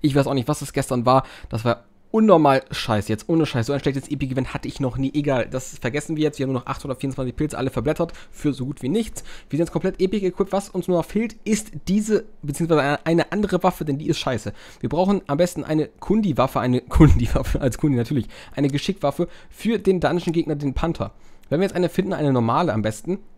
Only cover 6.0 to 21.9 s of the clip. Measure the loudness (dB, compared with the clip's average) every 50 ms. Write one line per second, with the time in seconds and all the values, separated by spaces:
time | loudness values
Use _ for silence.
6 | -4 -4 -2 0 0 -2 0 -2 -4 -2 -2 -4 -4 -6 -10 -8 -6 -8 -6 -4
7 | -4 -6 -4 -4 -6 -6 -4 -4 -4 -4 -2 -4 -4 -4 -2 -2 -2 -2 0 0
8 | -2 -4 -4 -16 -18 -20 -18 -4 -2 -2 -2 -2 -6 -8 -6 -6 -4 -2 0 -2
9 | -2 -4 -8 -12 -12 -12 -14 -16 -12 -6 -2 -2 -2 0 -2 -2 -2 -2 0 0
10 | 0 0 0 0 -2 -2 0 0 -2 0 0 -4 -4 -2 -6 -4 -2 0 0 0
11 | 0 0 -2 -2 -2 -2 -6 -10 -2 -2 0 0 -2 -8 -12 -10 -2 0 0 0
12 | 2 2 0 0 0 -2 -16 -10 -6 -6 -2 -2 2 2 4 4 4 2 0 0
13 | 0 2 2 2 2 2 0 -2 0 0 0 2 2 2 0 0 -4 -2 -2 -2
14 | 0 -2 -2 0 0 -2 -2 -2 -4 -8 -10 -10 -18 -20 -14 -8 -6 -4 0 2
15 | 2 4 2 0 0 -2 2 2 2 2 0 -6 -4 0 0 0 0 -2 -6 -16
16 | -2 2 2 2 4 2 2 2 2 2 2 0 2 2 2 0 0 0 6 8
17 | 8 8 8 6 4 0 0 -2 -2 0 -2 0 0 -2 -2 0 0 0 2 0
18 | 0 0 -2 -2 -2 -4 -10 -18 -20 -12 -4 -2 -2 0 0 -2 -2 -4 -4 -2
19 | -2 -4 -2 -2 -4 -4 -6 -18 -20 -20 -18 -6 -2 -2 -2 2 2 2 2 2
20 | 2 0 0 0 -2 0 -2 -2 0 -2 -4 -2 -2 -4 -2 -2 -2 -2 -2 -4
21 | -6 -8 -8 -16 -20 -20 -20 -20 -6 -4 0 0 0 0 0 0 -2 0